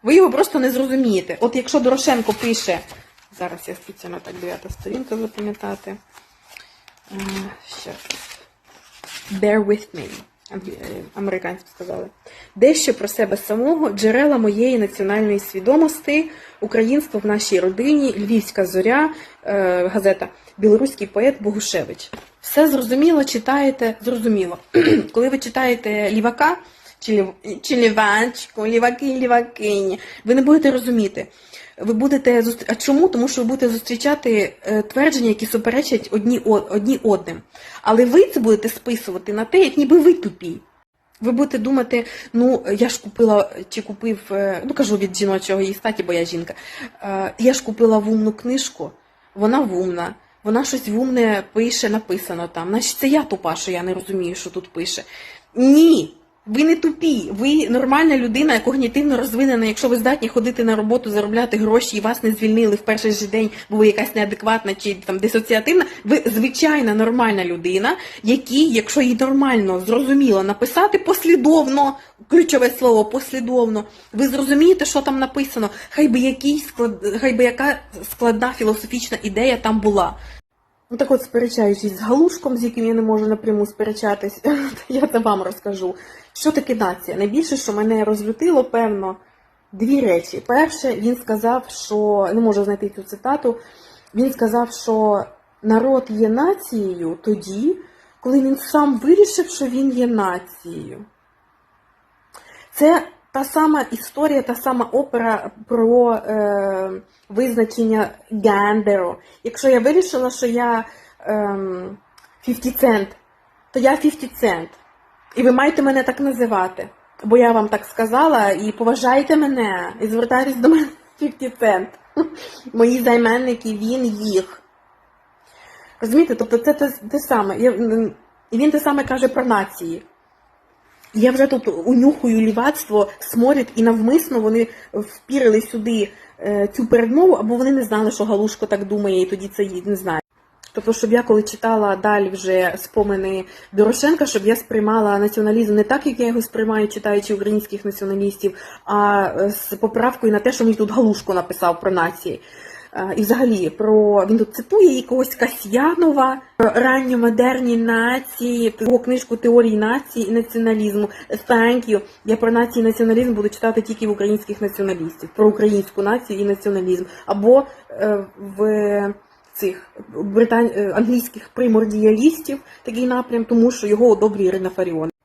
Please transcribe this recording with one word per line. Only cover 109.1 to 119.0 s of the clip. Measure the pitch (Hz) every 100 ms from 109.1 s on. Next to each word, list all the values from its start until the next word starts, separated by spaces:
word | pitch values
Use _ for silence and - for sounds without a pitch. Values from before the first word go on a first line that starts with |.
| 180 - _
Якщо | 233 - 269
я | 247
вирішила, | 233 330 359 269 254
що | 247 247
я, | 233 240 226 220 - - _ -
ем, | 214 202 196 190 185 185 202 _ _ _ _
фіфті | - 240 254
Cent, | 247 262 214 196 - _ _ _ _ _
то | 269
я | 262 302
фіфті | 302 - 247 -
Cent. | 226 170 165 - _ _ _ _ _ -
І |
ви | 254
маєте | 254 285 311
мене | 277 269
так | 262 254
називати. | 277 240 240 202 185 185 - _ _ -
Бо | 214 233
я | 240
вам | 233 208
так | 208
сказала, | - - 220 247 320 262 202
і | 190 214
поважайте | - 233 240